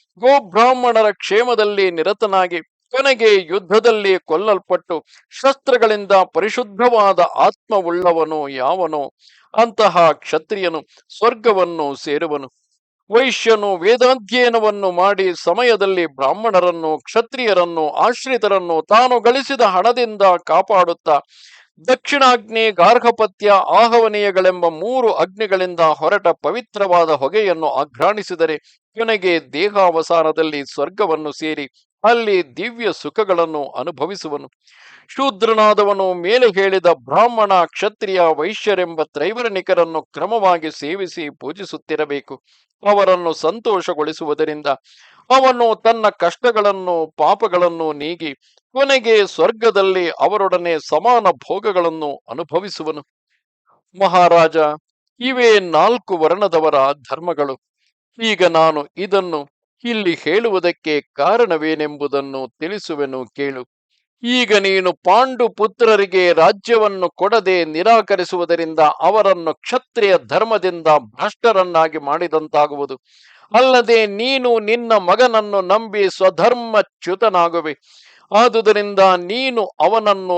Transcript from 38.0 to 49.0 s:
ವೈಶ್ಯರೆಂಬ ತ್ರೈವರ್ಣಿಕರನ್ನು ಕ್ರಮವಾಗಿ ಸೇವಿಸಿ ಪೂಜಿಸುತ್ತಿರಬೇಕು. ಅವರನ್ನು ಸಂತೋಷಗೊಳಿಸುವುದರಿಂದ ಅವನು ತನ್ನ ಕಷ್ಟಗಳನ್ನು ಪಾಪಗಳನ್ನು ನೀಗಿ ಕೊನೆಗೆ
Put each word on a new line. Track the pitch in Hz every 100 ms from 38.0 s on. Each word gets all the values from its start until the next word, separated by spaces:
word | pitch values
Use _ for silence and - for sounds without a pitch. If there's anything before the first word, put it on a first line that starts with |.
| 208 185 170
ವೈಶ್ಯರೆಂಬ | 151 165 214 214 190 175 165
ತ್ರೈವರ್ಣಿಕರನ್ನು | 147 147 156 226 240 190 180 175 165 160 -
ಕ್ರಮವಾಗಿ | 147 180 226 190 175 156
ಸೇವಿಸಿ | - 147 190 180 - 147 -
ಪೂಜಿಸುತ್ತಿರಬೇಕು. | 131 175 180 156 - 151 151 143 - 135 _ _ _ _
ಅವರನ್ನು | 202 202 190 180 170
ಸಂತೋಷಗೊಳಿಸುವುದರಿಂದ | 156 160 220 226 196 170 151 151 151 156 147 151 151 147 135 _ _ _ _ -
ಅವನು | 262 262 247 233 220
ತನ್ನ | 226 233 214
ಕಷ್ಟಗಳನ್ನು | - 175 - 247 214 202 196 185 170 156 -
ಪಾಪಗಳನ್ನು | 151 202 214 180 175 165 160
ನೀಗಿ | 147 151 175 160 135 _ _ _ 262
ಕೊನೆಗೆ | 277 269